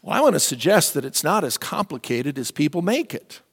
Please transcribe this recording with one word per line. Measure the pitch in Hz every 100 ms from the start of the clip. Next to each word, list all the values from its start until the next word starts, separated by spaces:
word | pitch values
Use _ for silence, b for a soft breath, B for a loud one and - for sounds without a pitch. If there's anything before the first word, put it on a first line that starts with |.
Well, | - 226
I |
want | 294
to | 156
suggest | - 123 135 202 - 143
that | 131
it's | -
not | 151 208
as | 147 -
complicated | - 185 196 135 - 120 127 139
as | 120
people | - 147 175
make | 175 262 330
it. | - _ - _